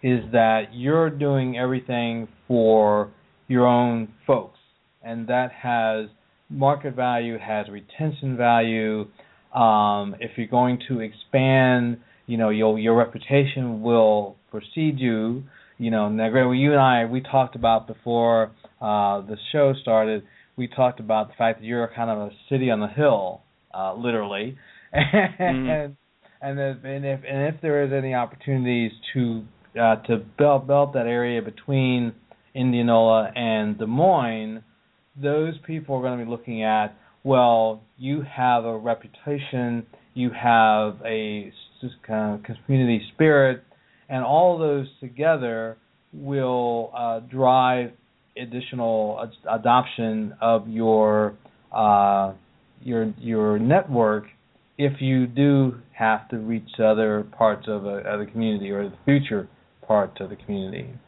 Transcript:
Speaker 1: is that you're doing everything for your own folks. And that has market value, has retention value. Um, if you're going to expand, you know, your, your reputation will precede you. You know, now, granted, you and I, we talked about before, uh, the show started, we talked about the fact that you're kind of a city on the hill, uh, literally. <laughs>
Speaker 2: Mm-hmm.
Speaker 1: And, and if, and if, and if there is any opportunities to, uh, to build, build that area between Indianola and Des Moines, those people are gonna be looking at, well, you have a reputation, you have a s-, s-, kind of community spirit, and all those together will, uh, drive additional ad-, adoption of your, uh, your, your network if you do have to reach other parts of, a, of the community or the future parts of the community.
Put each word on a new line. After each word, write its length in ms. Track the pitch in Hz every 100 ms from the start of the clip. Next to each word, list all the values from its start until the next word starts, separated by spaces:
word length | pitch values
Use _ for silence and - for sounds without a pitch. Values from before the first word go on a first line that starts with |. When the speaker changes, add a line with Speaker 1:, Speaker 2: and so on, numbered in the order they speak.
Speaker 1:
is 160 | 131 123 110
that 320 | 117 113 110 104
you're 380 | 117 127 160 160
doing 480 | 143 143 139 127 123
everything 720 | 127 127 127 123 117 117 113 _ _
for 640 | 123 110 110 104 104 101 _ _ _ _
your 180 | 127 123
own 400 | 120 120 117 110 - -
folks. 320 | 127 98 _ _ _ _ _
And 240 | 117 117 113
that 240 | 123 127
has 560 | - 127 120 113 110 107 _ _ _ _
market 460 | 143 135 143 139 127
value, 420 | 123 120 117 113
has 280 | 107 107 104
retention 680 | 101 - - 156 147 135 127
value. 680 | 120 117 113 113 110 107 104 _ - _ _
Um, 600 | - 113 107 104 104 101 98
if 120 | 117 -
you're 100 | 113
going 320 | 123 123 123 -
to 100 | 127
expand, 1000 | 110 - - 139 131 135 127 123 120 120 _ _ -
you 100 | 117
know, 120 | 110
your, 280 | 107 110 110
your 180 | 110 117
reputation 840 | 117 113 - 139 139 139 127 110
will 540 | 113 117 110 107 101 95 _
precede 480 | 107 - - 156 139
you. 440 | 127 113 110 123 135 - _ _
You 140 | 117
know, 160 | 110 104
now, 200 | 107 113
granted, 260 | 123 127 127
you 120 | 143
and 80 | 147
I, 240 | 131 123 117
we 160 | 127
talked 340 | 131 135 127 123
about 320 | 117 113 110
before, 640 | 110 - 120 117 113 110 110 - _
uh, 400 | 110 104 101 101
the 160 | 98 107 -
show 220 | 151 139 135
started, 420 | - 110 110 107 - _ _ -
we 100 | 123
talked 320 | - 127 123
about 300 | 107 110 107
the 40 | -
fact 240 | 117 113
that 60 | 110
you're 240 | 120 117 -
kind 140 | 117
of 80 | 107
a 100 | 104 - -
city 200 | 135 127
on 100 | 110
the 80 | 104
hill, 540 | 107 147 110 92 - _ _ _
uh, 200 | 92 95 98
literally. 640 | 120 117 104 98 113 135
<laughs> 60 | - - _ -
Speaker 2:
Mm-hmm. 720 | 147 208 185 - 180 131 131
Speaker 1:
And, 280 | 156 147 143 _ _ _ _
and 180 | 139 139
if, 240 | 139 127 131
and 200 | 139 139
if, 140 | 135 135
and 260 | 135 143 151
if 60 |
there 220 | 165 147
is 80 | 143
any 220 | 139 131
opportunities 800 | 127 117 - - 135 123 120 117 - -
to, 300 | 135 120 113 107 _ _ 113
uh, 180 | 113 110
to 140 | - 113 107 -
build, 300 | 147 139 135
build 260 | 143 143
that 120 | 139 117
area 340 | 120 120 117
between 720 | 107 - - 135 127 127 120 113 _ _ _
Indianola 760 | 135 127 120 120 113 113 110 104 123
and 420 | 117 110 107 107
Des 80 | 110
Moines, 800 | 123 180 175 120 113 110 110 _ _ _ _ _ 139
those 340 | 143 151 160 160 -
people 280 | 160 147 135
are 60 |
gonna 220 | 127 123
be 60 | 117
looking 320 | 120 120 113
at, 320 | 110 107 107 - _ _ 135
well, 560 | 135 120 113 113 110 _ _
you 240 | 131 143
have 420 | 135 - 127 120
a 140 | 113 113
reputation, 1080 | 117 113 - _ - 147 139 131 123 120 113 _ _
you 160 | - 123
have 680 | 113 123 113 110 107 107 98 113
a 420 | 110 107 104 98
s-, 360 | - - _
s-, 60 | 127 - -
kind 280 | 110 107 104
of 160 | 107 117 -
community 360 | 135 123 113 104
spirit, 500 | - 156 147 135 123 _ _ _ _ _
and 160 | 131
all 340 | 123 151 180 170
those 300 | 156 143 135 _
together 720 | 127 120 156 156 123 113 113 113 _ _ _
will, 800 | 151 139 139 131 127 120 117 113 120
uh, 240 | 117 113
drive 720 | 123 131 127 127 127 127 120 - _ _ _ -
additional 800 | 123 120 123 127 117 110 107 113
ad-, 360 | 113 - - 113
adoption 760 | 117 123 123 - 113 110 107 -
of 280 | 113 113 110
your, 640 | 110 113 110 107 107 107 104 _ _ _
uh, 580 | 107 107 101 101 101 98 95 _ _ _ _
your, 320 | 127 117 110 104
your 420 | 117 110 107 104
network 640 | 113 170 - 123 110 107 - _ _ _ _ -
if 220 | 143 139
you 260 | 131 131 127
do 480 | 123 143 139 131 123 - -
have 300 | 113 107 -
to 100 | 117
reach 300 | 110 113 - -
other 420 | 110 107 110 104 104 -
parts 280 | 113 104 -
of, 160 | 107 98
a, 140 | 101
of 200 | 95 104
the 60 | 104
community 400 | 113 113 104 98
or 200 | 101 101
the 60 | - -
future 420 | 139 139 104 92 _ _ _ -
parts 300 | 107 95 -
of 100 | 95
the 60 | 104
community. 540 | - 101 95 95 - -